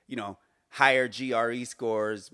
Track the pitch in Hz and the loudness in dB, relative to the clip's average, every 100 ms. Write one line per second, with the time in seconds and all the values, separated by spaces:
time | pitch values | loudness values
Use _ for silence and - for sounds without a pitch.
0 | - 127 101 95 _ _ _ - 135 131 | -12 -8 -8 -10 _ _ _ 4 6 6
1 | 123 110 131 117 117 123 120 - 117 110 | 2 -4 -2 0 0 -4 -8 -6 -2 0
2 | 107 107 - | -2 -4 -10